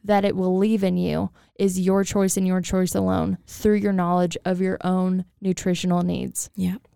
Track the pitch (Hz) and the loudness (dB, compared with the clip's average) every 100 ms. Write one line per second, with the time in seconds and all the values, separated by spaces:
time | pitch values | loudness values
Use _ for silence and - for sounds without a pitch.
0 | 202 202 196 190 185 185 208 220 190 180 | 0 2 2 0 0 2 2 2 0 0
1 | 175 156 196 _ _ - 196 185 185 196 | 0 -2 -4 _ _ -2 -2 0 2 2
2 | 196 208 190 202 185 185 170 185 180 196 | 2 0 0 0 0 0 0 0 0 0
3 | 190 185 165 185 - - 214 208 202 190 | 0 0 0 -4 -8 -2 2 2 2 0
4 | 175 180 175 - 185 180 190 - 180 185 | 2 2 0 -2 -4 -2 -2 -2 0 0
5 | 185 185 185 _ 190 185 185 175 180 175 | 2 0 -4 _ -4 -2 -2 -2 0 0
6 | 175 143 127 - - - 180 196 _ | 0 -2 -6 -8 -12 -4 -4 -4 _